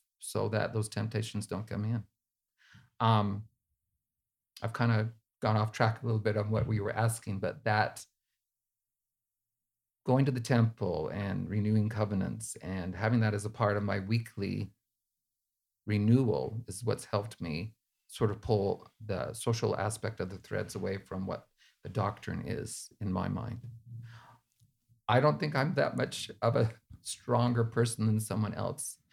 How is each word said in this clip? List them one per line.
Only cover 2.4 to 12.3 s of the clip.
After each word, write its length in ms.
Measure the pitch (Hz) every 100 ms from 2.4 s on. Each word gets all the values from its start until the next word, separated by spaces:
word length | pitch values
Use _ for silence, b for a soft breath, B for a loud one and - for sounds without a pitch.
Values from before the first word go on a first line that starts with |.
| _ _ b b b -
Um, 480 | 113 110 104 101 110 _ _ _ _ _ _ _ _ _ _ -
I've 100 | 113
kinda 400 | - 117 110 113 - _ -
gone 160 | 117 107
off 160 | 110
track 300 | - 113 110
a 40 | 117
little 140 | 110
bit 160 | 107 104
on 120 | 104
what 180 | 110 117
we 140 | 107
were 120 | 101
asking, 480 | - 117 113 - 95
but 240 | 92 -
that 420 | 113 107 101 - - _ _ _ _ _ _ _ _ _ _ _ _ _ _ _ _ _ _ _ -
going 180 | 127
to 60 | 139
the 100 | 127
temple 680 | 113 120 113 113 95 78 78
and 420 | 95 101 95 90
renewing 380 | 104 104 107 107
covenants 680 | 107 101 98 92